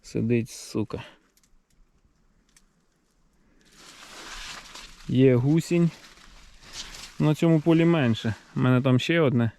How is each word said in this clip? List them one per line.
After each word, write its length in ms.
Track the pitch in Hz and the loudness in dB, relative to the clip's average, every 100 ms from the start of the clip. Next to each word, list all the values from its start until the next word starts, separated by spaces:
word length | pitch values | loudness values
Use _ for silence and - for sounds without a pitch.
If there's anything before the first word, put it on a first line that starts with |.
сидить, 480 | - 117 113 120 110 | -8 -6 0 -2 -2
сука. 520 | - - - 107 - - _ _ _ _ _ _ _ _ _ _ _ _ _ _ _ _ _ _ _ _ _ _ _ _ _ _ _ - - - - - - - - - - - - - | -12 -10 -8 -8 -10 -14 _ _ _ _ _ _ _ _ _ _ _ _ _ _ _ _ _ _ _ _ _ _ _ _ _ _ _ -20 -20 -20 -20 -18 -16 -16 -16 -18 -20 -20 -18 -4
Є 280 | 127 131 123 | 4 4 4
гусінь. 540 | 131 165 - 170 170 - - - - - - - - - - - - - | 2 0 0 0 0 -2 -20 -20 -20 -20 -20 -20 -20 -18 -18 -18 -20 -2
На 160 | 151 | -2
цьому 260 | 151 170 160 | 2 2 2
полі 240 | 165 165 | 2 2
менше. 500 | 165 170 127 113 117 104 - - | 4 2 2 0 -4 -8 -10 -2
У 40 | |
мене 220 | 127 127 | 0 2
там 160 | 131 127 | 2 0
ще 220 | - 170 | 0 0
одне. 300 | 147 120 117 | 2 2 -2